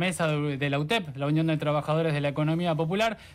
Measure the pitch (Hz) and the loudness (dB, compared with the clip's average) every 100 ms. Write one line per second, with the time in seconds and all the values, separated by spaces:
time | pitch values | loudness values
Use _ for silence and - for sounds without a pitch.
0 | 180 175 160 151 147 139 143 139 151 233 | 0 0 0 0 0 0 0 0 0 -2
1 | 160 131 143 156 160 156 151 147 147 156 | -2 -4 0 2 2 0 0 0 0 0
2 | 160 143 143 139 151 165 175 156 165 196 | 2 0 0 0 0 0 0 0 0 0
3 | 226 214 - | 0 -2 -12